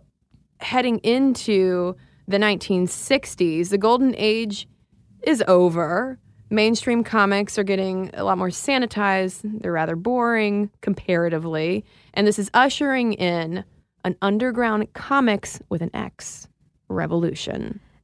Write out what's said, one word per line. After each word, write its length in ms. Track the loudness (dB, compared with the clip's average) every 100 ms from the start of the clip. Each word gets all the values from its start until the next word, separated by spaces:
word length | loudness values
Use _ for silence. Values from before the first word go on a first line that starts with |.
| _ _ _ _ _ -14
heading 380 | -4 0 0 0
into 960 | 2 2 2 2 0 2 2 0 -2 -6 -14 _ -2
the 120 | 2
nineteen 480 | 2 0 0 0 0
sixties, 840 | -2 0 0 0 -2 0 0 0
the 100 | 2
golden 360 | 2 4 2 2
age 500 | 0 0 -2 -8 -12 _ _ _ _ -6
is 220 | 0 2 4
over. 720 | 6 6 2 0 -2 -4 -8 _ -20 -4
Mainstream 560 | 2 2 2 0 0
comics 540 | 2 2 2 2 -2 -2
are 60 |
getting 440 | 0 0 -2 -4 -6
a 100 | -4
lot 140 | -2 0
more 100 | -2
sanitized. 920 | -4 -2 0 0 0 0 2 0 -4 -10 -8
They're 120 | -4
rather 240 | -2 -2 -2
boring, 760 | -2 0 2 2 0 0 -2 _
comparatively. 1040 | -4 -4 0 0 2 -2 -2 -2 -2 -4 -6 _ _
And 120 | 0 2
this 120 | 2
is 120 | 2
ushering 580 | 4 4 2 0 0 0
in 500 | 0 0 0 -2 -6 -10 _ _ _
an 120 | -6 -2
underground 680 | 0 0 0 0 0 0 -4
comics 680 | -8 -2 2 2 2 -4 -14 -8
with 140 | -6
an 80 | -4
X 560 | -6 -8 -12 -18 -18 -20 _ _ _ -8
revolution. 920 | -4 -2 0 -2 -4 -8 -8 -8 -12 -16 _